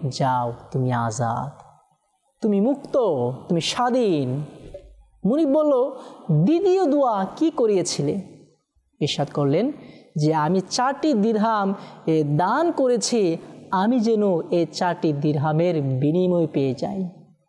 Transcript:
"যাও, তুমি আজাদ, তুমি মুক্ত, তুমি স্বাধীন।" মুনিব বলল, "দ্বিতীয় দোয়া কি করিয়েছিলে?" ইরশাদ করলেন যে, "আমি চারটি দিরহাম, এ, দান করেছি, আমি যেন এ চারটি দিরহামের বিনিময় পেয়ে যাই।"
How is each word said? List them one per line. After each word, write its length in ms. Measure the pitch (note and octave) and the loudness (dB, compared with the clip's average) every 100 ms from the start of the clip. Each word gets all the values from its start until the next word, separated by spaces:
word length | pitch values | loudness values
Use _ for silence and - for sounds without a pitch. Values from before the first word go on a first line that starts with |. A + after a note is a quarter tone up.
| C#3+ | -6
"যাও, 440 | - C3+ B2+ A#2+ A#2 - | -2 0 0 -2 -6 -8
তুমি 200 | C#3 B2+ | -2 -2
আজাদ, 680 | A#2+ A#2 A2+ A#2 A#2 C3+ - - _ _ _ _ _ _ _ | 0 -2 -2 -2 -2 -6 -12 -20 _ _ _ _ _ _ _
তুমি 200 | A3+ G3+ | 0 2
মুক্ত, 360 | A3 C#4+ - - A3 C#3+ A#2+ B2+ - | 2 0 -2 0 2 2 0 -4 -2
তুমি 120 | E3+ | -2
স্বাধীন।" 840 | - - B3 B3+ A3+ D#3+ C3 C3 D3 - - - - - _ _ F#3 | -2 -2 0 2 2 2 0 -4 -8 -14 -18 -18 -20 -20 _ _ 0
মুনিব 240 | C#4 D#4 | 2 2
বলল, 420 | C#4+ D4+ C4 C4+ - - - - D3+ | 4 4 4 2 -4 -16 -18 0 2
"দ্বিতীয় 420 | F3+ E4+ G4 F#4 F4 | 4 4 4 2 2
দোয়া 400 | C#4+ C4 G#3 F#3+ - | 2 2 0 -4 0
কি 160 | D#4+ | -2
করিয়েছিলে?" 720 | D#4 A3+ G3+ E3 - C#3+ G3 - - - _ _ _ _ _ | 2 2 2 0 -2 -2 -2 -6 -18 -20 _ _ _ _ _
ইরশাদ 280 | C#3+ - C#3+ | -4 -2 -4
করলেন 380 | - C#3+ D3+ B3 D4 - - - - | -2 0 0 -2 -6 -16 -20 -12 -2
যে, 180 | D#3+ | 0
"আমি 280 | D#3 D3+ F#3+ F#3 | 0 0 0 -2
চারটি 440 | - B3+ C4+ D#4+ | -2 -2 0 0
দিরহাম, 600 | A#3+ G#3 G#3+ A3 G#3+ G3 G3 - - - | 2 2 2 0 0 -2 -4 -10 -10 -2
এ, 160 | D#3+ D3 D3 | 0 2 0
দান 340 | F3+ B3 E4+ | 2 2 0
করেছি, 680 | D#4+ C4 A#3+ G3+ A#3+ F#3+ E3 - - - | 0 0 0 0 0 0 -2 -8 -20 -4
আমি 280 | F#3+ G#3 B3+ | 0 2 2
যেন 420 | A3 A3 G#3 E3+ | 2 2 2 0
এ 240 | - F3 D#3+ | 0 -2 -2
চারটি 420 | - F#3 E3 E3+ | -2 -2 0 0
দিরহামের 680 | C#3+ D3+ D3+ D3+ D3+ F3 D#3+ | 0 0 0 0 2 2 0
বিনিময় 680 | C#3 C3 C#3+ E3 F#3 F3 D#3 | 0 0 2 2 2 2 0
পেয়ে 260 | D#3+ C3+ | 0 0
যাই।" 360 | A#2+ - G3 F#3 - - _ | -2 -4 -4 -8 -10 -20 _